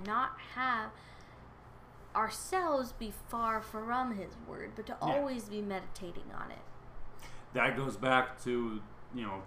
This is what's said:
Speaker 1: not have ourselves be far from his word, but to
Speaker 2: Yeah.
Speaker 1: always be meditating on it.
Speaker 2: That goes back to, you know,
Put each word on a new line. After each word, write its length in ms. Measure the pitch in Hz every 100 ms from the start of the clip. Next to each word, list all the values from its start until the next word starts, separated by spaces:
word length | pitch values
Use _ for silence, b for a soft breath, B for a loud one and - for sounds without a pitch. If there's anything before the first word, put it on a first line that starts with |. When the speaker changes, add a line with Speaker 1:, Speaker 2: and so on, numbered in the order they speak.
| 190
Speaker 1:
not 260 | 226 262 - - 247
have 340 | 254 226 220 B B B B B B - - - - - - -
ourselves 760 | 220 - - 370 349 277 247
be 200 | - 220 - -
far 320 | 233 226 220
from 560 | 220 220 226 247 254 208
his 160 | 175 - -
word, 240 | - 202 220
but 120 | 220
to 100 | -
Speaker 2:
Yeah. 80 | -
Speaker 1:
always 360 | 285 285 254 208
be 160 | 208
meditating 680 | 202 190 185 - 175 170 -
on 180 | - -
it. 80 | - - - - - - B B B -
Speaker 2:
That 240 | 123 120 120
goes 180 | 135 107
back 460 | 131 127 127 -
to, 380 | 123 120 117 107 98 - -
you 80 | 123
know, 200 | 107 95